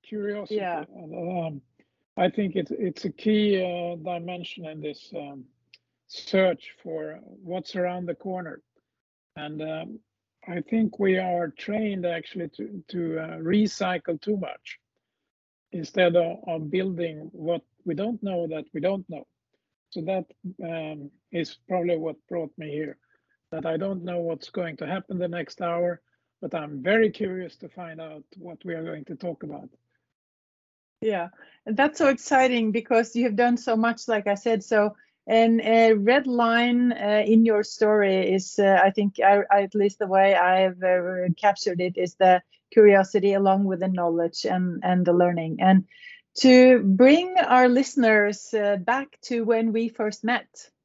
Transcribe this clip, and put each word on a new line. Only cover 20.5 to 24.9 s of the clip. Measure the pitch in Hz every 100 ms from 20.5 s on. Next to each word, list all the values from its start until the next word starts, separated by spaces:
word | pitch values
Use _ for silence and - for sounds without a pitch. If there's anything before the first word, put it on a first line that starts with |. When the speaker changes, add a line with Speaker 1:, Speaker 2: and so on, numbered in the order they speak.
| 185
Speaker 1:
um, | 165 165 156 151 143 _ _
is | 170 156 - _
probably | 185 175 165
what | 160 151 _
brought | 175 151 -
me | 151
here, | 147 151 - _ _ _ _ _
that | 160 165
I | 160
don't | 196 190
know | 175 175
what's | 170 160 -
going | - 170 143
to |
happen | 147